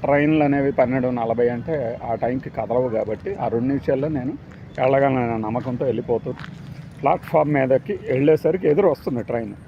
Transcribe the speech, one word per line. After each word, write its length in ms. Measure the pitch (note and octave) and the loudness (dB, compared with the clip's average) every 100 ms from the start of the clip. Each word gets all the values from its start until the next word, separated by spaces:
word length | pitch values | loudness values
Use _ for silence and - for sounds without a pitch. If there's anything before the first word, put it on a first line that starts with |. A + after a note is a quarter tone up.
ట్రైన్లు 400 | C#3 C#3+ D3 D#3 | 2 2 4 4
అనేవి 280 | D3 C#3+ C#3 | 4 2 0
పన్నెండు 360 | C#3 B2 C3 B2+ | 2 2 2 0
నలభై 400 | B2 A2+ A2+ A#2+ | -2 -2 2 2
అంటే 500 | A#2+ A#2+ D#3 A#2 A#2+ A#2+ | 0 -4 -4 -4 -6 -4
ఆ 40 | |
టైంకి 360 | A2+ A#2+ C3 - | -2 -2 -2 -6
కదలవు 380 | - G#2+ A#2 B2+ | -8 -2 0 0
కాబట్టి 460 | A2 G#2+ G#2+ - | 0 -2 -4 -6
ఆ 140 | G3 A#2 | -4 -2
రెండు 180 | A#2 B2+ | 0 0
నిమిషాల్లో 420 | C#3 - C3+ D3 | -2 0 0 0
నేను 240 | D3+ B2 B3+ - - - - | -2 -4 -8 -12 -18 -14 0
వెళ్ళగలననే 640 | C3 C3+ C#3 C3 A#2+ A2+ | 2 4 4 2 0 -2
నమ్మకంతో 420 | G#2+ A#2 C3 B2 | -2 -4 -4 -2
వెళ్ళిపోతూ 500 | C#3 A2+ - A#2 - B2+ - - - - - - | 0 -2 0 -2 -2 -10 -12 -16 -16 -16 -16 -2
ప్లాట్‌ఫామ్ 500 | C#3 F3 - D#3+ D3 | 0 0 2 2 4
మీదకి 400 | D3 C3 C3 - | 2 4 2 2
వెళ్ళేసరికి 760 | G3+ - C3 D3 D#3 D#3+ F3+ E3 | -6 -2 2 4 4 4 2 2
ఎదురు 200 | D3 G3 | 4 4
వస్తుంది 340 | C#3 - B2 | 2 -4 -4
ట్రైన్. 300 | G#2 A#2+ A2 G2+ | -2 -4 -4 -10